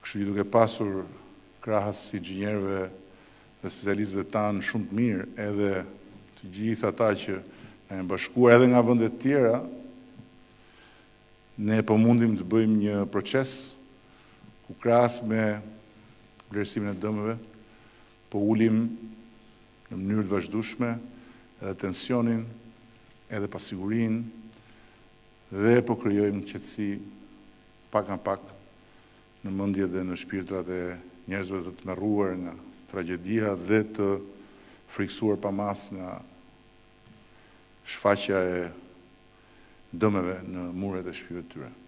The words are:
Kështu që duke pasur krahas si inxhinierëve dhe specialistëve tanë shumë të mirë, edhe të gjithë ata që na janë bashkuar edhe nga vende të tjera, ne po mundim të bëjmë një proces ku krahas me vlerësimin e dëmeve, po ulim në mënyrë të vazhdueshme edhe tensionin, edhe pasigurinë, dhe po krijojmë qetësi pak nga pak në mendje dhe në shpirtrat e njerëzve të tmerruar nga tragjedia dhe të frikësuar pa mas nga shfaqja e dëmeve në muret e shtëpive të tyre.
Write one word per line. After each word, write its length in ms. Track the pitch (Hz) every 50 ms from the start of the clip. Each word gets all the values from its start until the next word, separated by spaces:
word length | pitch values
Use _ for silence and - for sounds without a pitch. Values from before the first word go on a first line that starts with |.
| -
Kështu 160 | - - 104
që 60 | 101 98
duke 160 | 101 104 98 101
pasur 540 | 101 117 113 110 - - 113 101 98 95 92 85 - - - - - - - - - - -
krahas 380 | - 107 104 98 104 98 - - -
si 100 | - 98
inxhinierëve 640 | 85 87 95 95 101 104 107 104 98 98 98 98 92 92 92 95 - - - - - - - - - - - _ -
dhe 100 | 95 -
specialistëve 540 | - - 101 98 101 107 98 95 98 95 -
tanë 360 | - 110 107 104 104 98 101 -
shumë 220 | - 113 101 -
të 80 | 98 107
mirë, 300 | 123 120 104 90 95 - - -
edhe 300 | 104 104 104 101 101 98 98 92 90 - - - - - - - - - - -
të 120 | - 95 90
gjithë 360 | 98 107 113 113 113 117 107
ata 200 | 87 - 117 110 101 92
që 200 | - - 98 92 90 - - - - - - - - -
na 100 | 98 95
janë 120 | 92 90
bashkuar 460 | 95 90 - - - 123 123 120 117 120
edhe 100 | 131 123
nga 120 | 123 123 117
vende 240 | 113 123 117 117 110
të 120 | - - -
tjera, 340 | 131 143 143 127 113 113 131 - - - - - - - - - - - - - - - - - _ - - - - - - - - - - - - - _ - - - _ _ _ -
ne 240 | - 107 104 110 110 110
po 100 | 107 110 107
mundim 380 | 110 117 120 117 117 117 107
të 100 | 95 92 90
bëjmë 280 | 107 113 110 110 110 107 104
një 180 | 104 104 101 101 95
proces 640 | - 101 95 - - 135 135 131 - - - - - - - - - - - - - - - - - - - - - - -
ku 100 | - - - -
krahas 380 | 120 117 120 120 120 117 - -
me 380 | 110 110 110 110 107 104 107 104 - - - - - - - - - - - - - - - - -
vlerësimin 440 | 107 104 101 104 - 113 104 101 101
e 60 | 92
dëmeve, 340 | 95 107 107 104 104 107 113 113 - - - - - - - - - - - - - - - - - -
po 120 | - 101 101
ulim 420 | 104 110 107 113 113 110 110 117 117 117 - - - - - - - - - - - - - - - - - - -
në 100 | - 92
mënyrë 280 | 95 98 104 107 104
të 80 | 92 101
vazhdueshme 580 | 98 85 85 101 110 110 - - - 123 120 117 117 - - - - - - - - - - - - -
edhe 120 | 98 95 -
tensionin, 640 | - 98 90 - - - 127 123 117 117 117 113 113 117 113 - - - - - - - - - - - - - - -
edhe 200 | 107 104 101 98
pasigurinë, 720 | 98 95 - - 104 92 95 101 110 117 117 113 110 113 117 113 - - - - - - - - - - - - - - - - - - - - - - - - 95
dhe 200 | 98 101 113 117 123 120
po 100 | 120 117 -
krijojmë 480 | - 107 101 101 104 104 101 101 98 -
qetësi 380 | - 95 - - - - 107 101 101 101 - - - - - - - - - - - - - - - - - - -
pak 140 | 107 101 95
nga 80 | 98 90
pak 300 | - - 98 95 - - - - - - - - - - - - - - - - - - - - -
në 40 | 104 95
mendje 320 | 95 98 101 98 95 98
dhe 160 | 90 87 95 92
në 140 | 92 87 85
shpirtrat 480 | - - - 98 90 90 98 92 87
e 140 | 87 92 90 90 87 90 85 85 - - - - -
njerëzve 300 | 95 98 95 92 98 95 85
të 100 | 90 - -
tmerruar 540 | - 95 92 90 98 107 107 101 101 95 92 92
nga 140 | 90 87 85 87 - - - - - -
tragjedia 640 | - 98 90 82 92 85 85 95 110 113 110 104 98
dhe 300 | 87 87 92 107 110 107 107 107
të 140 | - 101 98 98 98 - - - - - - - - - - - - - -
frikësuar 480 | - - 101 95 - - - 107 104 92
pa 140 | - 101 98
mas 320 | 98 104 101 98 - - - -
nga 220 | 95 90 92 98 - - - - - - - - - - - - - - - - - - - - - - - - - - - - - - _ - - _
shfaqja 540 | - - - - 104 101 101 - - 98 95 92 90
e 140 | 90 90 90 85 80 - - - - - - - - - - - _ - - - - - - - - - - - -
dëmeve 460 | 87 107 110 101 98 90 90 92 92 90
në 220 | 98 92 90 90 87 87
muret 320 | 90 98 98 95 92 90
e 80 | 90 82
shtëpive 280 | - - - 85 87 80
të 80 | - -
tyre. 180 | 80 67 58 55 - -